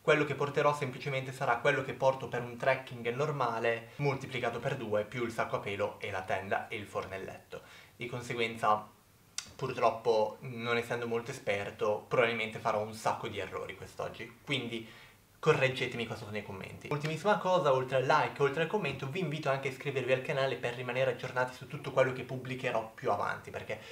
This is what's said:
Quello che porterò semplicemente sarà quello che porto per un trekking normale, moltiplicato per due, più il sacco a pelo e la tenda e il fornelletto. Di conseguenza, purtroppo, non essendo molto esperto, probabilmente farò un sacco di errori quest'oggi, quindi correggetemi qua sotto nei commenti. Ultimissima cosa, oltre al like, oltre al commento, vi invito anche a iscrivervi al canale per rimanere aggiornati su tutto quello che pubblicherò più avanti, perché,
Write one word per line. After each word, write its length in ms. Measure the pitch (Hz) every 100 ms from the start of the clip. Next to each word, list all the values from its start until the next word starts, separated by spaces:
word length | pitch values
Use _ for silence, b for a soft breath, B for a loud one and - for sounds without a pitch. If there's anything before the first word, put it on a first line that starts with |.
Quello 240 | - 151
che 100 | 143
porterò 400 | 135 139 151 147
semplicemente 560 | 135 131 127 147 135 131
sarà 280 | 127 135 120
quello 260 | 143 139
che 80 | 135
porto 340 | 120 135 131 117
per 140 | 120
un 160 | 120 120
trekking 540 | 135 127 - 123 117
normale, 800 | 127 147 143 120 113 117 113 113 -
moltiplicato 640 | 143 135 117 123 117 117
per 180 | 135 131
due, 280 | 110 104
più 200 | 104 123
il 60 | 120
sacco 260 | 113 110 120
a 40 |
pelo 400 | 107 101 104 -
e 100 | 107
la 120 | 95
tenda 460 | - 98 95 107 -
e 80 | 110
il 100 | 101
fornelletto. 760 | 104 92 95 92 - - - B B B
Di 120 | - 123
conseguenza, 840 | 123 120 120 113 113 113 107 - - _ - - - -
purtroppo, 840 | - 131 123 120 113 123 110 107 -
non 380 | 135 117 120 117
essendo 280 | 117 120 120
molto 240 | 117 117
esperto, 760 | - - 101 101 104 110 107 -
probabilmente 500 | 127 117 117 110 110
farò 220 | 117 107
un 140 | 107
sacco 340 | 110 - 107 120
di 100 | 101
errori 380 | 90 92 - 98
quest'oggi, 600 | 90 - - - 113 -
quindi 460 | - 135 117 113 113 B B B - -
correggetemi 680 | - 147 131 127 127 120 113
qua 100 | 107
sotto 140 | 110
nei 140 | 104
commenti. 440 | 104 95 - 101 -
Ultimissima 480 | 147 151 156 208 190
cosa, 340 | 185 185 143
oltre 240 | 131 127 135
al 80 |
like, 380 | 135 151 127 -
oltre 200 | 139 143
al 60 | 165
commento, 400 | 214 151 135 135
vi 120 | 170
invito 280 | 165 147 143
anche 200 | 135 135
a 20 |
iscrivervi 420 | 127 147 131 127
al 100 | 131
canale 340 | - 139 135 120
per 180 | 123
rimanere 380 | 123 123 123 131
aggiornati 420 | 120 123 123 127
su 120 | - -
tutto 260 | 147 -
quello 200 | 127 131
che 100 | 127
pubblicherò 680 | 113 131 131 127 127 113 110
più 160 | - 120
avanti, 400 | 101 101 101 -
perché, 300 | - - 110 B